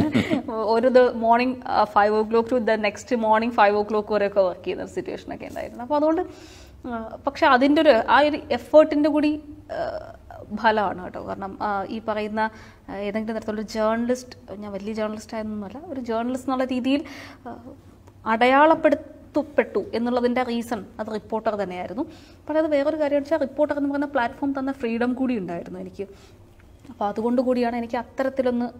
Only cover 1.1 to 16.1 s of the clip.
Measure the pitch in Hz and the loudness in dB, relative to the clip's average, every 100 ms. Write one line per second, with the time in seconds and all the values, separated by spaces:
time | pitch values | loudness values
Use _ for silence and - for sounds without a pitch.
1.1 | 233 226 233 254 247 - - 208 214 208 | 4 4 4 2 -4 -2 2 4 4 4
2.1 | 214 214 226 226 254 220 220 214 - - | 2 2 0 2 0 2 2 0 -4 -4
3.1 | 233 220 220 233 233 208 208 208 214 208 | -2 2 2 2 4 6 4 0 -2 0
4.1 | 208 202 202 185 175 180 - 196 185 - | 0 2 2 2 0 -6 -6 -6 -8 -8
5.1 | - - - - - - 220 247 294 311 | -10 -10 -12 -12 -12 -12 -12 -4 0 2
6.1 | 330 359 - - - - - 262 226 226 | 0 -4 -10 -20 -20 -20 -16 -10 -10 -10
7.1 | - 285 277 311 254 285 294 311 226 - | -6 -6 2 6 6 6 6 6 6 6
8.1 | 240 294 302 - 240 - 302 311 294 302 | 4 4 0 -2 -4 6 6 8 4 2
9.1 | 294 302 302 - - - - 123 - - | 2 0 -2 -8 -20 -12 -8 -6 -8 -12
10.1 | - - - - 208 226 220 190 180 180 | -18 -20 -20 -12 0 2 2 0 -4 -10
11.1 | - 196 190 196 - 208 202 190 220 220 | -12 -10 -10 -10 -6 -4 -4 -6 -6 -6
12.1 | 214 214 214 220 - - - - 196 202 | -4 -4 -2 -4 -4 -18 -20 -14 -8 -6
13.1 | 220 220 220 226 214 208 220 214 226 240 | -4 -4 -6 -6 -8 -6 -2 0 0 -2
14.1 | 254 - - - 196 208 196 202 220 214 | -4 -6 -20 -16 -14 -12 -10 -8 -6 -6
15.1 | 214 - 226 214 208 190 269 359 269 240 | -8 -10 -10 -8 -8 -10 -12 -12 -10 -4